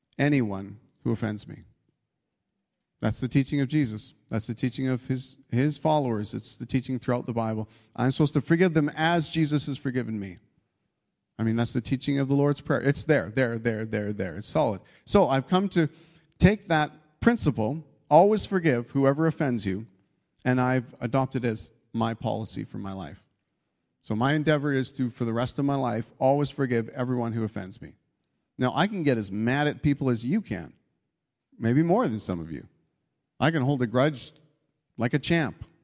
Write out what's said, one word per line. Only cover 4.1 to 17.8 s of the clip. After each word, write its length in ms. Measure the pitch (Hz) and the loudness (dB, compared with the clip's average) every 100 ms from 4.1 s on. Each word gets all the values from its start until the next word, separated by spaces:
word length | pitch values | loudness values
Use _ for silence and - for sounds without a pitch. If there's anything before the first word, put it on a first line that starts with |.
| _ - | _ -6
That's 200 | 113 - | -6 -4
the 60 | |
teaching 360 | 113 127 - 131 | -4 -4 -2 -2
of 180 | 127 - | -2 -2
his, 320 | 127 - - - | -6 -6 -16 -4
his 280 | 117 147 143 | 0 0 0
followers. 560 | 156 151 131 107 107 | 0 2 0 -4 -4
It's 240 | 110 - - | -8 -10 -12
the 80 | 120 | -2
teaching 340 | 131 120 127 | -2 -2 -6
throughout 260 | - 123 - | -2 -2 -2
the 60 | |
Bible. 380 | 117 113 110 95 - _ - | -4 -2 -4 -6 -14 _ -2
I'm 160 | 123 | 0
supposed 220 | 131 151 | 2 2
to 80 | 143 | 0
forgive 320 | - 170 185 | 2 4 4
them 180 | 160 147 156 | 2 0 0
as 320 | 160 170 151 | 0 2 0
Jesus 380 | 165 147 147 147 | 0 0 0 -2
has 100 | 131 | -6
forgiven 420 | 135 123 113 110 | -4 -4 -4 -6
me. 180 | 95 85 _ _ _ _ _ _ _ _ _ - | -8 -12 _ _ _ _ _ _ _ _ _ -2
I 60 | |
mean, 120 | 113 113 | 0 2
that's 160 | 120 | 0
the 80 | 127 | -2
teaching 400 | - 131 - 139 | -2 -4 -2 -2
of 80 | 135 | 2
the 80 | 139 | 2
Lord's 240 | 143 143 | 2 0
Prayer. 220 | - 135 | -2 0
It's 240 | 135 - - | 2 0 2
there, 260 | 143 90 | 0 0
there, 240 | 117 120 117 | 0 0 0
there, 280 | 117 110 110 | -2 -2 -2
there, 260 | 110 104 | -4 -2
there. 240 | 101 92 78 | -4 -6 -6
It's 120 | - | -4
solid. 340 | 156 127 98 - _ - | 0 0 -2 -12 _ 2
So 240 | 202 139 | 4 4
I've 180 | 135 - | 2 2
come 220 | 185 196 | 0 2
to 180 | 175 151 - - _ _ - | 0 0 -2 -20 _ _ 4
take 280 | 180 214 - | 4 4 0
that 240 | 160 147 - _ - | 0 0 -4 _ 2
principle, 640 | 233 233 151 113 107 160 | 4 4 2 2 0 -2